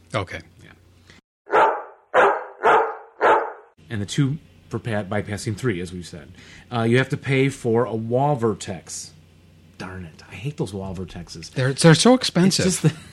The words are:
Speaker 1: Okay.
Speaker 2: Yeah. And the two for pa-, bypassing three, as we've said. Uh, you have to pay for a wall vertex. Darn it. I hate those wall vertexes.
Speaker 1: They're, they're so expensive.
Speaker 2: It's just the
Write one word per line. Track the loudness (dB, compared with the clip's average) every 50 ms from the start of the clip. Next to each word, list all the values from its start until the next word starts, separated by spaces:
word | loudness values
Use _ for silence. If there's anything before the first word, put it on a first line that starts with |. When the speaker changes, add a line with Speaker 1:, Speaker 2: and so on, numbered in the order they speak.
| _ -6 -6
Speaker 1:
Okay. | -6 -6 -6 -10 -16 -16 -18 _ -20 -20
Speaker 2:
Yeah. | -20 -20 _ _ _ _ _ _ _ -20 -20 _ _ _ _ _ 0 2 4 4 4 2 -2 -8 -14 -20 _ _ _ 2 4 4 4 2 0 -6 -12 -8 0 2 4 4 4 2 0 -4 -12 -16 -16 _ 0 2 2 2 2 0 -4 -12 -16 -20 _ _ _ -14 -10
And | -8 -8
the | -6
two | -4 0 0 0 0 0 -6 -10 -18 _ -20 _ -10
for | -10 -8
pa-, | -6 -4 -4 -4 -4
bypassing | -2 -4 -4 -4 -4 -8 -8 -6 -6 -6
three, | -4 -2 -4 -2 -4
as | -6 -10 -10
we've | -12 -14
said. | -14 -16 -18 -18 -20 -20 -20 -20 -20 -20 -20 -14 -6
Uh, | -4 -2 2
you | 2 2
have | 2 2 0
to | -4
pay | -6 -4 -2 0 2 2 0
for | -2 -4 -2 0 2 2 0
a | 0 -4
wall | -6 -4 -2 0 0 2 0 0
vertex. | 0 0 -2 -2 -2 -6 -12 -12 -12 -12 -14 -16 -14 -16 -16 -20 -20 -20 _ _ _ _ -20 -20 -20 _ -20 -16
Darn | -14 -14 -12 -12 -12 -14
it. | -14 -16 -20 -20 -18
I | -16
hate | -10 -10 -10 -6
those | -6 -6 -6 -6
wall | -8 -8 -8 -8
vertexes. | -10 -10 -10 -12 -14 -14 -14 -16 -16 -16 -10
Speaker 1:
They're, | -4 -2 -2 -2 0
they're | 6 8 8 8
so | 8 8 6 4
expensive. | 4 2 -2 0 2 2 2 2 2 0
Speaker 2:
It's | 0 0 2
just | 0 0 0
the | 0 -16 -16